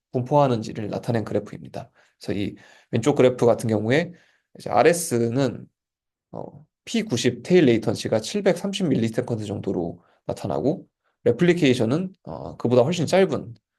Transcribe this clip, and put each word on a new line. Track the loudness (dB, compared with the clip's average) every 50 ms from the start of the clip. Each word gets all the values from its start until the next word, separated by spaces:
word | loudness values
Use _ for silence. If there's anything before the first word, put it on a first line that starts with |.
| _ _
분포하는지를 | -6 -6 -2 2 2 4 4 4 2 -2 -4 -8 -10 -8 -8 -8
나타낸 | -8 -6 -4 -2 -2 -2 -2
그래프입니다. | -2 -4 -4 -4 -4 -16 -16 -18 -14 -14 -16 -16 -16 _ _ _ _ _ _
그래서 | -8 -6 -4
이 | -4 -4 -6 -8 -12 -20 -20 -20 -20 _ _
왼쪽 | -4 0 2 2 4
그래프 | 6 4 4 4 4 2
같은 | 2 2 2 0 -2
경우에 | -2 0 0 2 0 0 0 -2 -10 _ _ _ _ _ _ _ _ -14
이제 | -10 -2
알에스는, | 2 4 4 4 4 2 -2 -2 0 0 0 0 0 0 -2 -2 -4 -8 -16 _ _ _ _ _ _ _ _ _ _ _ _ _
어, | -14 -14 -14 -14 -16 -20 -20 _ _ _ _
P | -4 -4 -4 -2
구십 | -2 -4 0 0 0 -2 -2 -2
테일 | 4 4 6 6
레이턴시가 | 6 4 4 2 -2 -4 -4 -2 -2 -2 -2
칠백삼십 | -2 -2 -6 0 0 0 0 0 -4 -6 -4 -2 -2
밀리세컨드 | 0 0 0 0 -2 -2 -4 -4 -4 -6 -6 -4
정도로 | -8 -8 -6 -6 -4 -4 -4 -4 -6 -8 -12 _ _ _ _ _
나타나고, | -10 -8 -8 -6 -4 -4 -2 0 -2 -2 -4 -8 _ _ _ _ _ _ _ _
레플리케이션은, | 0 2 4 4 2 4 4 4 4 4 4 2 0 0 -2 -4 -6 -12 _ _
어, | -14 -14 -12 -12 -14 -12
그보다 | -6 -2 4 4 4
훨씬 | 4 4 0 -2 -2
짧은 | 2 4 2 4 2 0 -6 -6 -10 -16 _ _ _ _